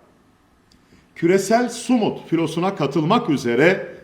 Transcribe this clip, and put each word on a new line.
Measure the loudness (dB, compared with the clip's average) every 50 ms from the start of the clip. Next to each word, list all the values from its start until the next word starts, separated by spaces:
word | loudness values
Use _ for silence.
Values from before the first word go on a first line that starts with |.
| _ _ _ _ _ _ _ _ _ _ _ _ _ _ _ _ _ _ _ _ _ _ _
küresel | -2 0 2 2 2 2 2 0 0 0 -2
sumut | -6 -6 -2 0 0 2 2 0 -2 -6 -6 -4
filosuna | -2 -2 -2 -2 -2 -2 -2 -2 -2
katılmak | -2 -4 -2 0 0 2 2 2 2 2 0
üzere | -2 -2 0 0 2 4 4 4 4 2 -4 -10 -16 -20